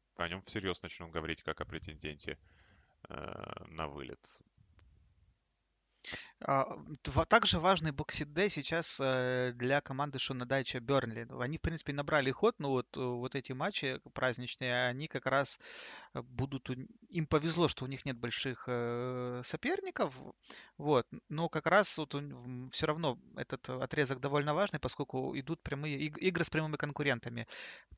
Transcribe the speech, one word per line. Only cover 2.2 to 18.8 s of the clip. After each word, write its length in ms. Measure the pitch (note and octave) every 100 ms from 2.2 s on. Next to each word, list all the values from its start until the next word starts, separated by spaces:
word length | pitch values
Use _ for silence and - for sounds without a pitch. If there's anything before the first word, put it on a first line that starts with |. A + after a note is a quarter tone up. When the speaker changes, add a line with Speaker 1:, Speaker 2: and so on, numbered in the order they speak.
| - D2 _ - _ _ _ _ -
Speaker 1:
э, 560 | - - - - - -
на 200 | D#2+ D#2
вылет. 320 | C#2+ B1+ - - - _ _ _ - - - _ _ _ _ _ _ _ _ _ _ - - - -
Speaker 2:
А, 380 | - C3+ C3 - - D3+
тва-, 240 | - C3+ E3
также 320 | A#3 - F3+
важный 320 | E3+ F#3 D#3
Boxing 420 | C#3 D3+ - D3
Day 160 | D3+ G3+
сейчас, 520 | D#3+ C3+ E3 D#3+ -
э, 520 | C3+ C3 B2+ B2+ B2+ A#2+
для 240 | B2 C#3+
команды 400 | - C3 C#3+ C3+
Шона 260 | - C3 B2
Дайча 320 | C3+ B2+ B2+
Бернли. 480 | A#2 C#3 A#2+ A2 A#2 B2+
Они, 180 | B2 D#3+
в 20 |
принципе, 320 | E3 D#3+ -
набрали 380 | C#3+ C#3+ D3+ C3
ход, 240 | B2+ G#3+ -
но 120 | C#3+
вот, 260 | C3 - -
э, 40 |
вот 340 | B2+ B2 B2+
эти 180 | C#3 -
матчи 480 | C3 E3+ - C#3 C3 -
праздничные, 760 | - B2+ A#2+ B2 - B2+ B2 B2
они 220 | B2+ D3+
как 180 | C#3 C3
раз, 320 | C3+ C#3 - - - - - -
э, 80 | -
будут 480 | B2 B2 C3+ C#3 -
у 40 |
н-, 120 | B2+ C3 - -
им 180 | F3 D#3
повезло, 400 | D#3 D#3 D#3+ D#3
что 180 | -
у 40 | C3
них 160 | C3+ C#3+
нет 100 | B2
больших, 480 | A#2+ - C3+ B2 -
э, 720 | A#2+